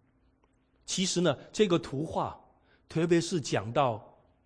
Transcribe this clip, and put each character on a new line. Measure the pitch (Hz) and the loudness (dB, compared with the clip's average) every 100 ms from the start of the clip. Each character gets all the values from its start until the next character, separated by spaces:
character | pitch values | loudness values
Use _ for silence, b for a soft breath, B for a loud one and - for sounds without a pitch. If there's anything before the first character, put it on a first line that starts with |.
| _ _ _ _ _ _ _ _ - | _ _ _ _ _ _ _ _ -8
其 | - | -4
实 | 185 175 | -2 2
呢， | 175 131 B | 2 0 B
这 | - 214 | 0 4
个 | 170 | 2
图 | - 135 | 0 -6
画， | 156 185 117 - _ _ _ _ - | -4 -4 -4 -8 _ _ _ _ -6
特 | 160 170 | -2 2
别 | 170 | 2
是 | 165 180 | 2 -4
讲 | - 127 104 | -2 -4 -2
到 | 147 131 107 - - _ _ | 0 0 0 -10 -20 _ _